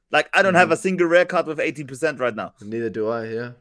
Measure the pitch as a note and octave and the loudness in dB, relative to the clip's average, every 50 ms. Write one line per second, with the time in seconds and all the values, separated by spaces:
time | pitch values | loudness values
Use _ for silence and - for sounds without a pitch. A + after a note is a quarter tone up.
0 | _ - - D3 D3+ - - F3 G3 G3 F#3 E3+ F3+ E3+ E3 D#3+ - F#3+ F#3 F3 | _ -2 0 0 0 2 2 2 4 4 6 4 4 4 4 0 0 0 0 0
1 | F3 E3 E3 F3 F3+ F3 - F3 E3 D#3 D#3 D3 C#3 D3+ D3+ C3+ D3+ B2+ C3+ B2+ | 2 4 4 4 4 4 0 -2 -2 -2 -4 -4 -4 -4 -4 -6 -10 -12 -10 -4
2 | - D#3 D3 B2 B2+ A#2+ A2 G#2+ G2 E2 - - G#2 G#2 A2 A#2 A#2 A2+ G2 A2+ | -4 -4 -4 -2 -4 -4 -4 -4 -8 -10 -10 -14 -14 -8 -6 -4 -4 -4 -4 -4
3 | G#2+ G#2+ A#2 A#2 A2+ A2+ A2+ A2+ A#2+ A#2+ B2 _ | -4 -2 -4 -4 -6 -6 -8 -8 -8 -10 -14 _